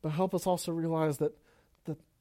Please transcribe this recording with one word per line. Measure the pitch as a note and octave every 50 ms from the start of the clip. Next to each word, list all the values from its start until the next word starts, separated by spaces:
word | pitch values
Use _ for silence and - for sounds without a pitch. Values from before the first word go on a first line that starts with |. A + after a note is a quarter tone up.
But | - D#3
help | D3+ E3 F#3+ F#3 -
us | F3 -
also | F#3 F3+ E3+ - F3
realize | E3 E3 E3 E3 E3 D#3+ D#3+ D#3 C#3+ -
that, | D3+ D3+ - _ _ _ _ _ _ _ _ _ _
that | - D3+ - _ _ _ _